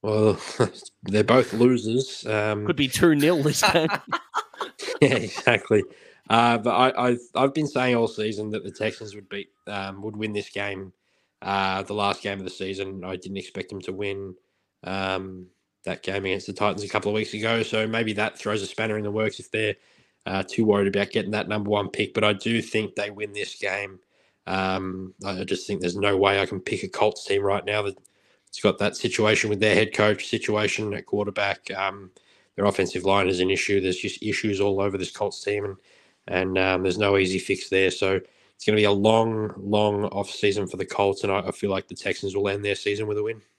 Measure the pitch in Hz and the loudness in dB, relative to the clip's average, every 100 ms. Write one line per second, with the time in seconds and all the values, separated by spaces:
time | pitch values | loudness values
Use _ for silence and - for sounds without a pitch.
0 | 107 107 107 98 - - 113 - - _ | 0 4 4 4 -4 0 0 0 -20 _
1 | - 104 107 123 120 107 123 123 104 120 | -2 2 6 6 4 4 4 4 0 -2
2 | 135 - - 107 107 104 104 131 139 - | -2 -8 -4 -2 0 0 -2 0 0 4
3 | 175 151 147 175 143 147 208 175 160 202 | 4 6 4 4 2 2 2 4 2 -2
4 | - - - - - - - - - - | -4 -6 -4 -6 -6 -10 -12 -10 -8 4
5 | 143 175 110 - - 117 - 107 92 - | 4 4 -2 -2 2 2 4 2 2 -8
6 | - _ _ 113 120 117 113 101 127 - | -20 _ _ 4 6 4 2 4 4 4
7 | 123 123 120 - 135 139 151 - 127 120 | 0 0 -2 0 2 2 -2 0 2 2
8 | 113 110 107 104 107 104 98 - 110 107 | 2 0 -6 -4 -6 -6 -8 -4 -4 -4
9 | 110 104 101 101 98 _ - 101 98 98 | -14 -16 -12 -12 -12 _ -10 -8 -8 -8
10 | 104 104 107 104 104 - 101 98 95 _ | -10 -6 -4 -4 -6 -6 -6 -6 -10 _
11 | _ _ _ _ 92 98 95 95 101 104 | _ _ _ _ -2 0 2 0 -2 -2
12 | 101 98 104 98 92 - 95 95 98 95 | 0 0 -4 -6 -8 -8 -8 -6 -8 -8
13 | 90 95 95 98 90 - 92 98 92 95 | -10 -10 -8 -10 -10 -10 -10 -10 -10 -6
14 | 101 98 98 90 _ _ _ _ - 95 | -6 -6 -10 -14 _ _ _ _ -8 -4
15 | 95 95 95 92 90 _ _ _ - 87 | -2 -4 -6 -12 -18 _ _ _ -10 -8
16 | - 98 98 95 - 95 104 95 101 107 | -4 -4 -2 -2 -4 -2 0 0 -2 -2
17 | 101 107 107 107 110 117 110 113 110 113 | 0 -2 -4 -4 0 0 0 0 0 0
18 | 113 104 107 - - 104 98 - 110 107 | -2 0 -2 -2 -4 -2 -4 -4 -2 -2
19 | 104 104 110 - - 110 107 113 _ _ | -2 -2 -2 -4 -8 -2 -2 -4 _ _
20 | _ _ - 95 95 - 110 101 98 101 | _ _ -6 -4 -2 0 4 6 4 2
21 | 101 - 101 107 90 107 101 104 98 - | 0 -2 -2 -2 -2 -2 0 0 0 -2
22 | 104 - 107 98 113 117 107 110 104 - | -2 2 2 2 0 -2 0 -2 -2 -4
23 | 104 104 107 101 98 - 101 95 101 95 | -8 -6 -10 -8 -10 -6 -4 -4 -6 -12
24 | _ _ _ _ - 95 95 95 95 92 | _ _ _ _ -6 -2 0 -2 -4 -8
25 | 92 - 98 95 80 92 - 101 87 92 | -12 -10 -8 -6 -4 -4 -4 -4 -2 0
26 | 101 98 98 98 95 98 - 101 95 - | 2 4 4 4 0 -4 -6 -6 -6 0
27 | 107 - - 98 98 101 98 104 101 95 | 0 0 -2 0 2 -2 -2 -2 -2 -6
28 | _ _ _ _ _ - 104 92 104 - | _ _ _ _ _ 0 0 2 0 0
29 | 120 - 107 107 110 104 107 98 107 - | -4 2 4 4 2 2 4 4 2 4
30 | 107 101 - 107 - 107 104 - 107 101 | 2 2 -2 -4 0 0 0 -2 -4 -6
31 | - 104 104 101 101 95 - 95 98 98 | -4 -2 -2 0 -2 -2 -6 -4 -4 -4
32 | 95 _ _ _ _ - 101 95 92 92 | -14 _ _ _ _ 0 0 2 0 0
33 | 90 98 92 90 92 95 - 101 95 90 | 2 2 4 2 2 2 2 2 2 -2
34 | 101 - 107 98 110 98 101 98 101 95 | -4 -6 -4 -2 -2 0 0 2 0 -2
35 | 92 - 101 - - 104 101 98 _ _ | -6 -4 -6 -4 -4 -4 -4 -10 _ _
36 | _ _ - 90 92 92 92 92 95 90 | _ _ -4 0 0 2 2 2 2 2
37 | 101 98 92 95 - 95 - 95 95 92 | 4 4 4 0 -2 -4 0 2 2 2
38 | 98 95 - _ _ _ - 107 104 101 | 0 0 -2 _ _ _ 2 4 4 4
39 | 104 113 113 110 107 - 98 107 104 101 | 6 6 4 0 -4 -6 -2 2 2 2
40 | 104 - 101 - 104 98 95 92 95 - | -2 -4 -6 0 0 2 -2 -4 -6 2
41 | 101 98 104 95 95 104 104 95 - - | 2 2 0 0 -2 -4 -2 -2 -4 -8
42 | - 92 98 95 101 98 101 98 104 101 | -6 -4 -4 -2 0 0 -2 -2 -2 -2
43 | 107 107 107 110 _ | -2 -2 -4 -6 _